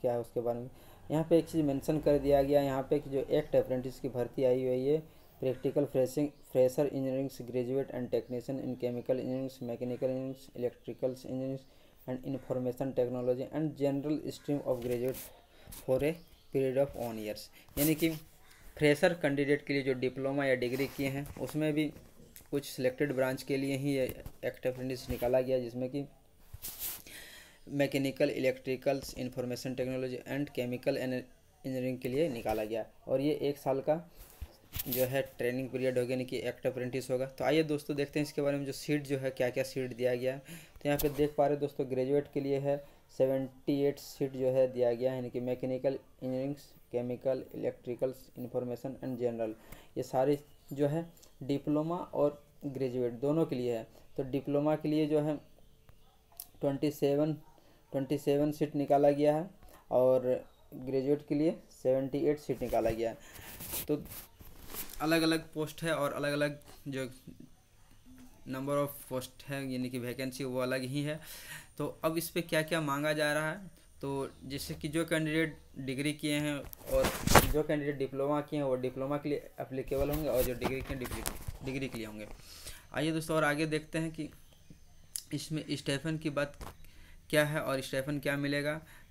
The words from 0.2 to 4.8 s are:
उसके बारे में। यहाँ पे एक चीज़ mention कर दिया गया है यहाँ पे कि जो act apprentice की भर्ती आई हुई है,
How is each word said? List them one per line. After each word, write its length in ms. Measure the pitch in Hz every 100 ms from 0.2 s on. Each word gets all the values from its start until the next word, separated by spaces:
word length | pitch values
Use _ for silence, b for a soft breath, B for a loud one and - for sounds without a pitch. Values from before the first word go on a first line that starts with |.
उसके 200 | 117 -
बारे 200 | 117 117
में। 100 | 123 B B B -
यहाँ 140 | 147 160
पे 60 | 165
एक 60 | 160
चीज़ 140 | 165
mention 360 | 147 139 - 156
कर 180 | 147 147
दिया 240 | 135 143
गया 180 | 135 143
है 60 | 139
यहाँ 160 | 135 131
पे 80 | 147
कि 120 | 139
जो 100 | 139 -
act 240 | 143 - 135
apprentice 420 | 131 127 127 123
की 80 | 135
भर्ती 360 | 123 117 -
आई 180 | 131 127
हुई 40 | 127
है, 120 | 127